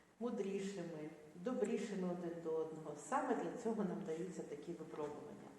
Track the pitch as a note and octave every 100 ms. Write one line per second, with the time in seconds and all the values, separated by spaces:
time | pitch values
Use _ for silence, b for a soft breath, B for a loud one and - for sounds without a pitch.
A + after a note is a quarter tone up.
0 | B - A#3 G3+ G3 F#3+ F#3+ F3 E3 D#3
1 | D3+ - - F3+ F#3 G#3 A3+ G#3 - F#3+
2 | F3+ F3 F3 E3+ E3 D#3+ D#3 D#3 D3+ D3
3 | - C#4+ C#4 G#3 E3+ - A3 A3 F3+ E3+
4 | E3 D#3+ F3+ E3+ - D3 E3+ E3 D#3 D3+
5 | D3 C#3+ - - -